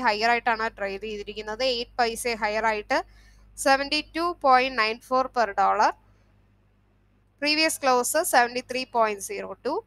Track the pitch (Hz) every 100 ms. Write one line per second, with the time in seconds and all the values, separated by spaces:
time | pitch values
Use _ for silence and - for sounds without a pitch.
0 | 247 208 226 233 226 220 226 220 202 190
1 | 214 214 202 208 214 220 262 240 247 -
2 | 233 226 240 226 220 214 220 214 208 285
3 | - - _ - - - 285 269 277 302
4 | 294 320 339 339 277 254 262 254 220 226
5 | - 262 262 247 214 196 196 196 254 -
6 | _ _ _ _ _ _ _ _ _ _
7 | _ _ _ _ 285 302 320 - 269 254
8 | 240 302 359 269 240 247 254 254 254 240
9 | 220 202 - 196 190 190 240 349